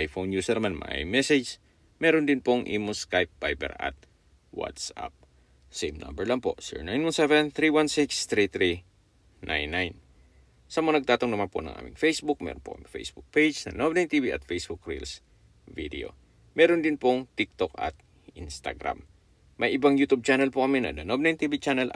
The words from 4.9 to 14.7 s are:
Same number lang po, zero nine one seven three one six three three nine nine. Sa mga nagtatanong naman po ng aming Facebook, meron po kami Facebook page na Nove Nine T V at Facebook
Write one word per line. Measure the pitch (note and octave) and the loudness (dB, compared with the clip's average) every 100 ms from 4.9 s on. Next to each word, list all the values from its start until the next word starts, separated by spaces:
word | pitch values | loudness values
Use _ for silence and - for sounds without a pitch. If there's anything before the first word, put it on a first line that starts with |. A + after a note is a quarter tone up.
| - - - _ _ _ _ _ | -10 -12 -12 _ _ _ _ _
Same | - E2 D2+ | -6 -6 -6
number | - C#2+ G2+ | -12 -6 -2
lang | B2+ | 0
po, | F#2+ - | -2 -6
zero | - - | -8 -10
nine | D#2+ A#2+ D#3+ | -6 -2 0
one | |
seven | D#3+ D3+ D3+ D3+ | 2 4 4 2
three | - D#3 | 2 2
one | D3+ D3+ | 4 2
six | - C#3+ - - | 2 0 -2 -2
three | G#2+ G2+ | 2 2
three | F#2+ F#2+ F2 - _ _ _ _ _ - | 2 0 0 -8 _ _ _ _ _ -6
nine | D#2 D2 | -4 -2
nine. | F2 F2+ - _ _ _ _ _ _ _ | -4 -4 -8 _ _ _ _ _ _ _
Sa | - | -2
mga | D#3+ D3+ C3 | 2 2 2
nagtatanong | A#2+ B2 G#2 | 2 2 -2
naman | G2 | -2
po | - | -4
ng | D#2 | -8
aming | - B1 | -12 -14
Facebook, | - D#3+ D#3 D3 C#3+ | -2 0 0 -2 -4
meron | D#2+ - | -4 -10
po | - | -12
kami | - - | -14 -14
Facebook | - - - - | -14 -12 -14 -4
page | D3+ D#3 C#3+ G#2+ | 2 2 0 -8
na | G#2 | -4
Nove | D3 | 0
Nine | E3+ E3+ | 0 0
T | D3+ | 0
V | B2 | 0
at | - | -4
Facebook | - F2 - | -6 -8 -6